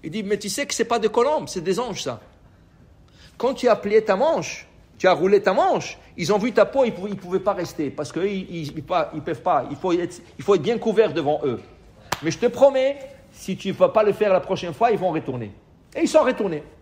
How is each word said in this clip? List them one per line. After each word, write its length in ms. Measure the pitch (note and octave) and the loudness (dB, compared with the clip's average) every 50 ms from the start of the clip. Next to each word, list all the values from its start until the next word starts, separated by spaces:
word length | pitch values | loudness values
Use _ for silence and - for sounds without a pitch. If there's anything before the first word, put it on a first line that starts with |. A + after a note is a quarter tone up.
Il 80 | - E3 | -12 -8
dit, « 120 | D3+ A3 G3+ | -8 -8 -2
Mais 140 | G3 G#3+ G3+ | -2 -2 -2
tu 100 | - G3+ | -2 -8
sais 180 | - - C#4+ | -6 -6 -6
que 80 | C#4+ - | -6 -2
c'est 100 | - A3+ | -4 -2
pas 140 | - A#3 A#3 | 0 0 0
des 100 | G#3+ G#3+ | 0 0
colombes, 400 | G#3+ A#3+ A#3+ C#4+ D4+ D4+ F3 - | 2 2 2 2 0 -2 -4 -6
c'est 120 | - F#3 | -10 -6
des 180 | D#3 F3+ F#3 G#3+ | -4 -2 -2 -2
anges, 240 | B3 A#3+ F#3 - | -2 -6 -6 -8
ça. 180 | - C3+ A#2+ A2 - - _ _ _ - _ _ - _ _ _ - _ - _ - _ _ - - - _ | -6 -8 -8 -8 -14 -20 _ _ _ -20 _ _ -20 _ _ _ -20 _ -20 _ -20 _ _ -20 -20 -20 _
Quand 180 | _ - B3 C4 | _ -2 -2 -2
tu 140 | - - A#3+ | 0 2 2
as 80 | G#3+ | 2
plié 260 | - - G3+ G#3+ A3 | 2 0 2 2 4
ta 140 | G#3+ G#3+ G3 | 4 4 2
manche, 500 | F#3 C4 D#4+ E4 G#3 D#3 - - - - _ _ - _ _ _ - | 2 2 2 2 0 -2 -6 -10 -12 -16 _ _ -20 _ _ _ 0
tu 80 | - | 4
as 60 | F#3 | 4
roulé 300 | F3 D3 E3+ F#3+ G3+ F#3+ | 4 4 4 4 4 4
ta 100 | - G3 | 4 4
manche, 460 | F#3+ B3+ F4 F#4+ D#4 F#3 - - - - - - - | 2 4 2 2 2 0 -2 -6 -14 -16 -20 -20 -10
ils 160 | - F3 C#3+ | -8 -2 0
ont 60 | G#3 G#3 | 0 0
vu 140 | F#3+ B3+ | 0 2
ta 120 | - B3 G3+ | 4 4 2
peau, 200 | - - C4+ C4 | 4 4 0 0
ils 80 | A3+ | 0
pou-, 140 | - E3 F#3 | 0 -6 -8
ils 100 | G#3+ G3+ | -8 -8
pouvaient 240 | - - F3 F3+ F#3+ | -10 -8 -4 -4 -2
pas 120 | F#3+ G#3 | 0 0
rester, 380 | G3 F3 F3 - - - D3+ C3+ | -2 -2 -6 -8 -6 -6 -6 -6
parce 200 | C3+ - D3+ - | -4 -8 -10 -8
que 100 | - D#3+ | -4 -4
ils, 260 | F3+ G3+ G3+ F#3+ F#3 - | -4 -4 -4 -6 -8 -8
ils, 260 | F3 E3+ D3+ C3+ A#2 | -10 -10 -10 -8 -10
ils 60 | D#3 | -12
pas, 280 | C3+ - F3+ F3 D#3 - - | -6 -2 -2 -2 -2 -2 -6
ils 80 | D#3 | -10
peuvent 200 | D3 - D#3+ - | -8 -8 -8 -4
pas, 240 | - - E3+ D3 D3+ - | 0 0 0 0 0 -4
il 60 | - | -10
faut 160 | - - F#3 | -6 -2 -2
être, 240 | E3+ F3 F3 F3 - - - - - - | 0 0 -2 -4 -8 -14 -20 -20 -20 -10
il 60 | - | 2
faut 100 | - G3+ | 2 2
être 80 | F#3 | 4
bien 160 | C#3 F#3 A#3+ A3 | 4 0 -2 0
couvert 340 | - A3+ G3+ G3+ A3 F#3+ | 0 0 4 4 4 4
devant 280 | C3+ E3 D3 C#3+ D3+ D3 - | 2 -2 0 0 0 0 0
eux. 160 | C#3 A#2 G#2 - - - - - - - - - - - - | -2 -4 -4 -8 -16 -20 -20 -20 -20 -20 -20 -12 -12 -12 -6
Mais 80 | - D#3+ | -4 -6
je 80 | D#3+ - | -4 0
te 80 | - | -2
promets, 520 | A#3+ - - C4 C#4 C4+ C4 C4 C4+ C#4 C#4 - - - - - - | -2 4 6 4 6 6 4 0 0 -2 -4 -10 -18 -20 -20 -20 -20
si 240 | - - - - F#3+ | -20 -14 -8 -8 -8
tu 160 | F#3+ - G3 | -6 -4 -6
vas 160 | E3 - F#3 E3+ | 2 2 2 4
pas 140 | - - | 4 4
le 100 | G#3+ G#3 | 4 4
faire 200 | G3 - G#3+ G#3 | 2 2 2 2
la 80 | F#3 F3 | 2 2
prochaine 340 | - - F#3+ D#3+ - F3 D3+ | 2 -2 -6 -6 -4 -8 -2
fois, 160 | - A3+ B3 | 0 2 2
ils 80 | A3 E3+ | 2 2
vont 140 | F3 F#3 | 0 -2
retourner. » 400 | D#3 E3 C3 - C3 B2 A2+ G2+ - - _ _ _ _ _ _ - | -2 -2 -4 -4 -8 -8 -8 -10 -14 -18 _ _ _ _ _ _ -4
Et 60 | - | -2
ils 60 | E4 B3 | -2 4
sont 140 | - D#4 | 4 4
retournés. 400 | C#4 B3 B3 - A3 F#3+ D#3+ D3 - - - - | 4 4 0 0 -2 -4 -4 -6 -8 -12 -20 -20